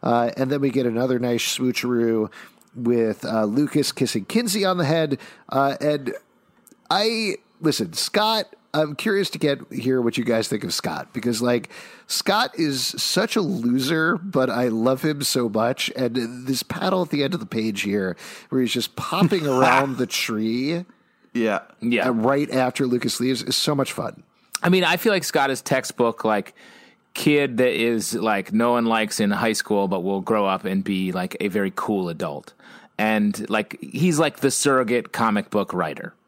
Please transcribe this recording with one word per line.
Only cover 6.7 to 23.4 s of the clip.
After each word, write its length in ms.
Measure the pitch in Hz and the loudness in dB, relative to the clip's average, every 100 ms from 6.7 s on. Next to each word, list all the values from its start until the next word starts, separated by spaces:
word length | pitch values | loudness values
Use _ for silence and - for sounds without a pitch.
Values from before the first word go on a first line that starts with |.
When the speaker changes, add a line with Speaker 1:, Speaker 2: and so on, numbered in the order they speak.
| _ _ | _ _
Speaker 1:
I, 480 | 180 220 226 220 - _ _ | 0 2 0 -2 -4 _ _
listen, 320 | 160 - 190 | 0 0 -2
Scott, 520 | - - 208 214 220 - - _ | -4 -2 0 0 0 -4 -10 _
I'm 220 | 156 156 151 | 0 0 0
curious 340 | 220 196 190 | 0 0 0
to 80 | 156 | 0
get, 200 | 151 139 - | 0 0 -4
hear 260 | - 117 131 | -4 0 2
what 160 | 117 117 | 2 0
you 40 | |
guys 240 | 117 113 110 | 0 0 0
think 160 | 107 | -4
of 80 | 101 | -4
Scott, 420 | - - 156 - | -4 -4 -6 -8
because, 280 | - 120 113 | -6 -2 0
like, 280 | 120 120 - - - - - | 2 0 -2 -18 -20 -20 -8
Scott 460 | - - 202 262 - | -4 0 2 0 0
is 240 | 156 135 - - | -2 0 -4 -4
such 340 | - - 220 - | -2 0 0 0
a 60 | |
loser, 760 | 175 - 117 123 131 160 160 175 | 0 0 0 0 0 0 2 0
but 340 | 185 151 127 | 0 0 0
I 160 | 120 123 | 2 0
love 340 | 113 117 131 | 2 2 2
him 220 | 156 147 | 0 -2
so 260 | 139 135 120 | -2 0 0
much. 400 | 113 113 135 - - | 0 0 0 -4 -2
And 500 | 127 120 117 123 127 | -2 -2 -6 -8 -4
this 160 | 131 | -4
panel 400 | - 170 185 185 | -4 -4 0 0
at 80 | 170 | 0
the 140 | 147 | 0
end 100 | 139 | -2
of 60 | 147 | -2
the 60 | 107 | -4
page 340 | 113 110 101 | -4 -2 -4
here, 340 | 104 101 95 85 - - - | -2 0 -2 -4 -12 -18 -4
where 120 | 135 | 0
he's 100 | 123 | 0
just 220 | 127 113 - | 0 -4 -6
popping 520 | - 165 180 196 151 | -4 2 2 2 2
Speaker 2:
<laughs> 0 | |
Speaker 1:
around 500 | 127 131 131 139 127 | 4 6 6 2 -2
the 80 | 127 | -4
tree 800 | - - 110 110 120 135 170 180 - _ _ _ 120 | -2 -2 -2 0 0 -2 -4 -6 -18 _ _ _ -2
Speaker 2:
Yeah. 240 | 113 101 - - | 0 0 -4 -8
Speaker 3:
Yeah. 260 | 117 117 123 | -2 0 2
Speaker 1:
uh, 40 | |
right 380 | 117 117 139 147 | 2 2 2 0
after 380 | 131 127 - 131 | 0 0 0 0
Lucas 320 | 123 117 - | 0 0 -2
leaves 240 | 123 127 | -2 -2